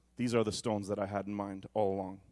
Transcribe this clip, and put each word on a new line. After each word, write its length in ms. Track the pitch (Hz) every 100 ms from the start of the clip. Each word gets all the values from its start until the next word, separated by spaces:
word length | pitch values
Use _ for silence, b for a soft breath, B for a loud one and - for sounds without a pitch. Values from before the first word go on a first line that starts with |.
| _ -
these 160 | 120
are 100 | 117
the 80 | 107
stones 360 | - 120 107 98
that 100 | 104
I 80 | 98
had 220 | 101 98
in 80 | 104
mind 320 | 101 98 101 107
all 180 | 98
along." 280 | 98 92 95 -